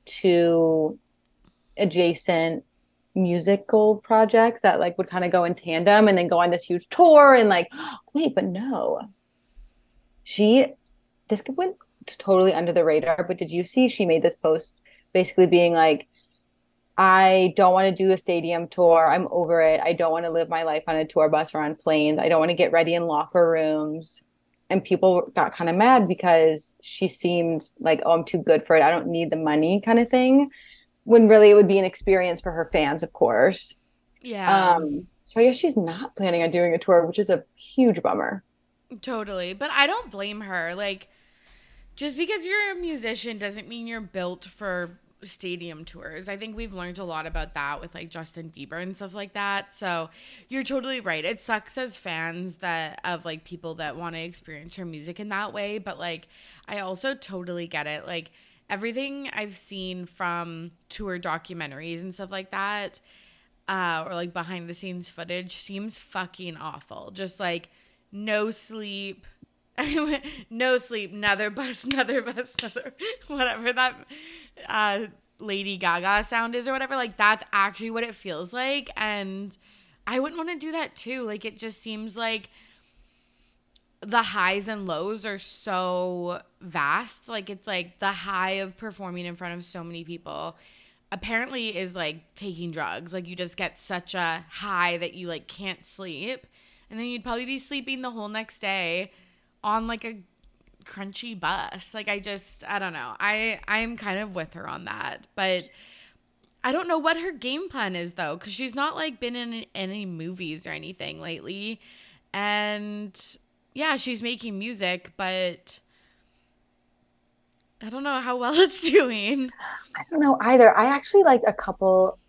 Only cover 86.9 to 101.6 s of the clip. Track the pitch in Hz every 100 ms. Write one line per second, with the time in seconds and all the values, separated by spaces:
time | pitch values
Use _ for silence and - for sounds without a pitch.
86.9 | 175 233 - - 226 190 190 - 185 175
87.9 | _ 196 185 185 190 190 196 190 180 226
88.9 | 185 190 180 175 170 180 175 170 180 170
89.9 | 170 165 170 151 147 160 - _ _ _
90.9 | _ _ 190 208 226 254 262 220 185 185
91.9 | 180 156 160 _ - 202 165 175 160 120
92.9 | 95 170 185 175 180 175 - 180 - -
93.9 | 180 - 185 170 165 165 - 202 180 175
94.9 | 175 170 180 175 160 - - 196 175 -
95.9 | - 190 143 208 254 _ _ _ _ _
96.9 | 220 240 240 247 233 254 269 - 285 269
97.9 | 262 254 226 208 214 220 - 202 196 170
98.9 | 175 190 _ _ _ _ _ 208 220 226
99.9 | 226 233 214 175 _ _ _ _ _ -
100.9 | 196 196 196 240 202 160 190